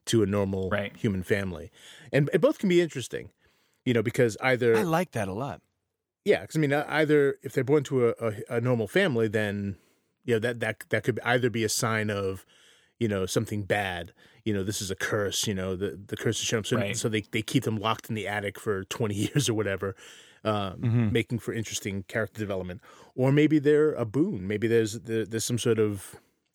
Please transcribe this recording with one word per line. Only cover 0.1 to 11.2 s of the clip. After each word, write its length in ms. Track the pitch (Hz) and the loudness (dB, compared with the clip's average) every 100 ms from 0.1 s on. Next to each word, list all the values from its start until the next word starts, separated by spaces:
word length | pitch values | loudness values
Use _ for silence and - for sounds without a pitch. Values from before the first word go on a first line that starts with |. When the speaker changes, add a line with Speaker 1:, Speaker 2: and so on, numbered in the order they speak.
| 117 | 2
Speaker 1:
a 40 | 98 | 4
normal 440 | 101 98 98 92 | 2 0 -2 -2
Speaker 2:
Right. 260 | 101 101 - | -2 -4 -2
Speaker 1:
human 260 | 117 95 | -2 0
family. 480 | - 101 95 80 80 - - - - | 0 -2 -2 -8 -12 -18 -20 -20 0
And, 180 | 135 147 | 2 4
and 80 | 180 | 4
both 180 | 262 311 | 2 2
can 100 | 196 | 2
be 120 | 175 | 4
interesting, 500 | 170 131 - 58 62 _ _ _ _ _ | 2 -2 -8 -10 -10 _ _ _ _ _
you 80 | 127 | 2
know, 100 | 117 | 2
because 340 | 110 123 120 101 | 2 4 2 2
either 360 | 131 127 120 113 | 0 4 6 4
Speaker 3:
I 60 | |
like 280 | 165 160 185 | 4 0 0
that 160 | 117 95 | -4 -4
a 40 | |
lot. 260 | 98 135 80 _ _ _ _ _ _ | -4 -6 -10 _ _ _ _ _ _
Speaker 1:
Yeah, 200 | 196 127 98 | 0 0 0
'cause, 100 | 160 | 0
I 40 | |
mean, 120 | 147 | 2
uh, 120 | 143 143 | 2 2
either 500 | 147 151 147 139 - | 2 4 4 4 0
if 100 | 123 | -4
they're 120 | - | -2
born 200 | 127 151 | 2 2
to 240 | 135 131 117 | 2 2 2
a, 60 | - | 2
a, 140 | 117 104 - 120 | -4 -4 -4 -2
a 40 | |
normal 280 | 123 120 107 | 0 0 2
family, 400 | 180 196 117 110 | 2 2 2 0
then, 480 | 107 104 101 101 92 _ _ _ _ | 0 0 -2 -4 -6 _ _ _ _
you 100 | - | -2
know, 40 | 113 | 0
that, 200 | 117 117 | 0 -2
that, 240 | 110 107 - | -4 -6 -2
that 160 | 107 | -2
could 160 | - 107 | 0 -2